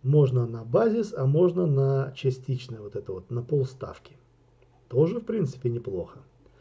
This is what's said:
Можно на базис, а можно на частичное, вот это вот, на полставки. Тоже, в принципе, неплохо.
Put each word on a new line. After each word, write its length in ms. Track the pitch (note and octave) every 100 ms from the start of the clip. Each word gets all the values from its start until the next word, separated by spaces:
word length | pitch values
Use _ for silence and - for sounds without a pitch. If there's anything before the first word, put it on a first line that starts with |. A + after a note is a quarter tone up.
Можно 440 | B2+ D3+ C3+ B2 A2+
на 180 | A2+
базис, 480 | A2+ D3 A#3 A3+ G#3+
а 120 | - C3+
можно 400 | D3+ F3+ E3+ F3
на 460 | C3+ C3+ C3+ C3+
частичное, 680 | - C3+ C3 - B2+ - A2
вот 160 | G#2 G#2
это 160 | -
вот, 180 | F#2 -
на 120 | A#2
полставки. 760 | A#2+ D3 C3 - - - - - _ _ _ _ _ _ _
Тоже, 300 | A#2+ E3 A#3
в 60 |
принципе, 440 | A3+ A3 D3+ - B2
неплохо. 520 | A#2 - F#2+ E2 - - _ - _